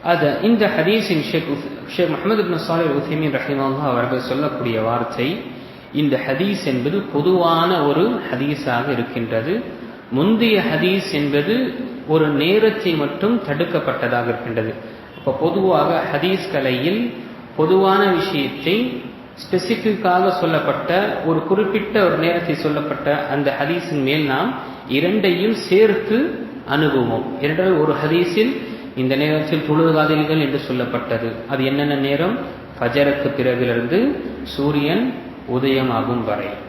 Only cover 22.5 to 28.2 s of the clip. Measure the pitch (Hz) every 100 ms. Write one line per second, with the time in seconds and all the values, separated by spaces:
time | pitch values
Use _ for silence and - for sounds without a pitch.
22.5 | 147 156 147 147 143 - 147 143 139 143
23.5 | - 143 175 165 151 135 151 147 135 196
24.5 | 262 - - 123 131 170 214 196 175 208
25.5 | 220 - 190 220 196 - 220 311 - -
26.5 | - - 143 156 135 117 110 120 - 143
27.5 | 160 185 170 156 143 147 165